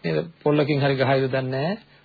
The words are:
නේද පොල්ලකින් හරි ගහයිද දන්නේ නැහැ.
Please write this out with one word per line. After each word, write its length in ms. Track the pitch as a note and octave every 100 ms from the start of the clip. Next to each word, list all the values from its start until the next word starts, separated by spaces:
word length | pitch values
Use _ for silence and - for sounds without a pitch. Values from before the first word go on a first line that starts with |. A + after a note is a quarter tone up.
නේද 120 | E3+ D#3 - -
පොල්ලකින් 420 | D3 D3+ C#3+ C#3+
හරි 140 | C#3+ C3
ගහයිද 280 | C3 C3+ C3
දන්නේ 240 | C3 C3
නැහැ. 260 | C3 D#3+ G#3+ - -